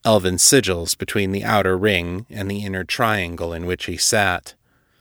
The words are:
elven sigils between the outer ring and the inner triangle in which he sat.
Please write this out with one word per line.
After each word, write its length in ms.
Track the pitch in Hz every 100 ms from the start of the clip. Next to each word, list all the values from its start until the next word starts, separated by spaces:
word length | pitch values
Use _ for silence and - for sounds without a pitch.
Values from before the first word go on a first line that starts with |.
elven 320 | - 107 92 92
sigils 600 | - 139 95 90 82 -
between 340 | - 107 98
the 100 | 98
outer 360 | - 110 92 92
ring 480 | 104 95 85 90 113
and 220 | 107 98
the 160 | 101 101
inner 180 | 95
triangle 720 | 87 - 117 104 87 85 85
in 100 | 85
which 220 | 87 90 -
he 100 | 87
sat. 580 | - 110 98 90 - - _ _ _ _